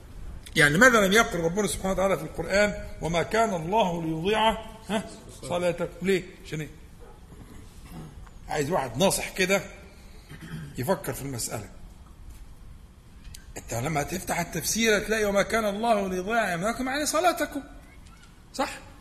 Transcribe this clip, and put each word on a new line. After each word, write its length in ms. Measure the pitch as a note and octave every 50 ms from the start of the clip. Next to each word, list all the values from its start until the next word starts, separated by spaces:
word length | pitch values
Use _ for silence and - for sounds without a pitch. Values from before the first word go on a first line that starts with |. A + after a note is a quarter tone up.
| - - - - - - - - - - -
يعني 180 | D#3+ D3+ D3 C#3+
لماذا 320 | E3+ A#3+ C4 A#3+ A3+ G3+
لم 60 | F#3 F#3+
يقل 260 | A3 A3+ - - F3
ربنا 280 | E3 E3 E3+ G3+ G#3
سبحانه 260 | F#3+ - - - F#3+ F#3+
وتعالى 240 | F3+ F#3 G3 F#3
في 60 | D3 D#3
القرآن: 680 | D3+ - - D#3+ E3+ F3+ G3 G#3 G3+ F#3 - - - - - D#3
"وما 200 | D#3 E3+ E3+ D#3
كان 320 | - - G#3+ A#3 A3 F#3+
الله 480 | E3+ D#3 E3 G3 A3+ A3 F#3 E3+ E3+ E3
ليضيع"، 480 | D#3+ D#3+ D#3+ D#3+ G3 G#3+ G#3+ G#3+ A3+ G#3+ A3 - - - - - -
ها، 220 | G3 A3 - - - - - - - - -
"صلاتكم"؟ 640 | C3+ F3 F3 F3 F3 E3 F3 F3 - - - F3
ليه؟ 180 | F#3 G3 F3 - - - - -
عشان 140 | - - D#3
إيه؟ 80 | D3+ C#3 - - - - - - - - - - - - - - - - - - - - - - - - F3 E3 D#3+ D#3 - - - - - - - -
عايز 220 | E3+ D#3 D3 C3+
واحد 260 | F3+ F3 C3+ B2+ A2+
ناصح 380 | B2+ F3+ F#3+ - - - - -
كده 280 | - F#3+ F3+ G3 G3 - - - - - - - - - - - - - - - - - - - - D#3 C#3+ - -
يفكر 340 | B2 C#3+ F#3+ - - - C3
في 100 | A#2 B2+
المسألة. 460 | C#3 C3+ A2+ - - - A#2 G2+ - - - - - - - - - - - - - - - - - - - - - - - - - - - - - - - - - - - - - -
انت 180 | - - - A2+
لما 280 | A2+ A#2+ D3+ E3 C#3+ D3
هتفتح 380 | - - F#3+ - - E3+ E3+
التفسير 580 | E3+ - - F3 - - - G#3 A3+ A3+ G#3+ G3
هتلاقي: 260 | F3 G3+ G#3+ A3 G#3+
"وما 180 | G3+ G3 G3+ F#3+
كان 220 | F#3+ - A3+ A3
الله 440 | G#3 F#3+ G3+ A3 A#3 A3+ G3+ G3+ F#3+
ليضيع 440 | F#3 F#3 F3 F#3+ A3+ A#3 A3 G3 F3
ايمانكم"، 340 | E3+ F3 G#3+ A#3+ A#3+ B3+
يعني 200 | C4 B3+ D4 D4+
صلاتكم، 560 | - - D4+ E4+ F4+ E4 E4+ D4+ C#4 - C#4+ C4+ - - - - - - - - - - - - - - - - - -
صح؟ 240 | - B3 - - - - - - -